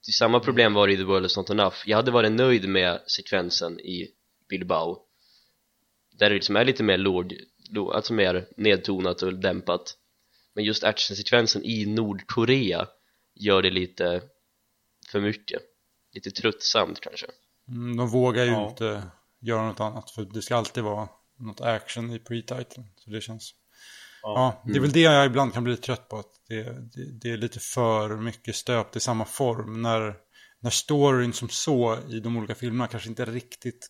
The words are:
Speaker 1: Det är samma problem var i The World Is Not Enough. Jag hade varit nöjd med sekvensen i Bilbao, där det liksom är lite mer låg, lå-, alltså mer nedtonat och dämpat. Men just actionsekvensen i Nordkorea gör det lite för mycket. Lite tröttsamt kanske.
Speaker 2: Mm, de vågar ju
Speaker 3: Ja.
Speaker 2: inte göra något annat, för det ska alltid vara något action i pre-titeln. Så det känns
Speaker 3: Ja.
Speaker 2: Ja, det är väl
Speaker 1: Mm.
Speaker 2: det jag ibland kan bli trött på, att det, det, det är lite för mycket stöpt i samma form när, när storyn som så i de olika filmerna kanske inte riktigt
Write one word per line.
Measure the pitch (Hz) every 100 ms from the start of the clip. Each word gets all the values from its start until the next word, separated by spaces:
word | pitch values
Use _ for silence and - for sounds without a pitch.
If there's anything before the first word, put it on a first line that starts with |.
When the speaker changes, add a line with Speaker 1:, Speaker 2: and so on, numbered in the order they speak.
| -
Speaker 1:
Det |
är |
samma | - 117 120
problem | 120 123 113
var | 104 101
i | 98
The |
World | 95 95 92
Is | 101
Not | 95
Enough. | 104 98 - -
Jag | 107
hade | 127
varit | 120 107
nöjd | 113 131 120 95
med | 95 90 87 -
sekvensen | - - 98 87 - 85 85
i | - 90 - _ _ _ _
Bilbao, | - 90 80 82 - _ _ _ _ _ _ _ _ _ _ _ _
där | 104
det |
liksom | 101 - 101
är |
lite | 123 -
mer | 110 92
låg, | 98 90 90 - - _ -
lå-, | 104 90
alltså | - -
mer | 113 95 90 92 -
nedtonat | 107 95 101 95 92 87
och | 92
dämpat. | 92 95 92 92 90 - - _ _ _ _ _
Men | -
just | 107 107
actionsekvensen | 101 104 - 101 104 120 113 104
i | - 113 104
Nordkorea | 107 107 98 - - 113 135 107 82 - _ _ _ _
gör | _ 101 95
det | 92
lite | 92 90 - 87 87 87 _ _ _ _ _ _ _ -
för | 101
mycket. | 104 104 - - - _ _ _ _
Lite | - 113
tröttsamt | - 113 - - 113 90 87
kanske. | - - - - _ _ -
Speaker 2:
Mm, | 123 120 117
de | 123
vågar | 123 123 117
ju | 123
Speaker 3:
Ja. | 110 104
Speaker 2:
inte | - 110 104 92 _ _ _
göra | 117 113 110
något | 104
annat, | 107 113 -
för | -
det | 98 107
ska | - 120
alltid | 110 -
vara | 107 104 107 _ _ _
något | 113 -
action | 120 110 - 120 117
i | 117
pre-titeln. | - 117 - 127 120 - 107 _
Så | -
det | 107
känns | 117 113 - _ _ _ - - - -
Speaker 3:
Ja. | 107
Speaker 2:
Ja, | 104 127 -
det | 113
är |
väl | 120
Speaker 1:
Mm. | 143
Speaker 2:
det | 160
jag | 165 143 139
ibland | 143 131
kan | 123
bli | 120 117
trött | - 123 _
på, | 107
att | - _ _
det, | 113
det, | 117 127 117 135 127 117
det | 120
är | 117
lite | 117 110
för | - - 117 110 107 107
mycket | 117 - - -
stöpt | - 120 104 117
i |
samma | - 113
form | 110 - 131 110 104 113
när, | 117 113 110 95 _ _ - _
när | 120
storyn | - - 147 143 127 123
som | 117 117
så | - - 135 117 113 -
i | 113
de | 113 117
olika | 107
filmerna | 107 120 117 117
kanske | 113 107
inte | 113
riktigt | 113 120 - - 127 -